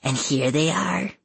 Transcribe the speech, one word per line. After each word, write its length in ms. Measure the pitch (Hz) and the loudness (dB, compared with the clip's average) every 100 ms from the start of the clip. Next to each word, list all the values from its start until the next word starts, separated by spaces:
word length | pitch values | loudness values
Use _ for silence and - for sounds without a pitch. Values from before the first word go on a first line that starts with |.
and 140 | 135 127 | -2 -4
here 340 | - 135 127 | 0 0 2
they 180 | 147 160 | 2 2
are. 400 | 180 190 180 196 - | 0 0 -2 -4 -8